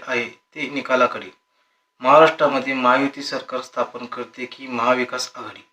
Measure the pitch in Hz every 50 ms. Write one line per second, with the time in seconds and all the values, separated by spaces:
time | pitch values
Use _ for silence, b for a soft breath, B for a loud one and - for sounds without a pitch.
0 | - - 123 120 117 110 - _ _ _ _ 156 143 123 143 135 123 - 131 127
1 | 123 120 - 110 110 - - _ _ _ _ _ _ _ _ _ _ _ _ _
2 | 127 127 143 156 160 156 156 - 151 139 135 131 123 135 135 131 127 123 127 135
3 | 139 135 - 143 139 - 143 127 - - 131 123 120 - - 127 117 - - 120
4 | 120 117 - 123 120 120 - 127 123 123 - - 135 127 123 117 117 123 127 127
5 | 123 120 135 123 - - - 127 117 107 101 - - _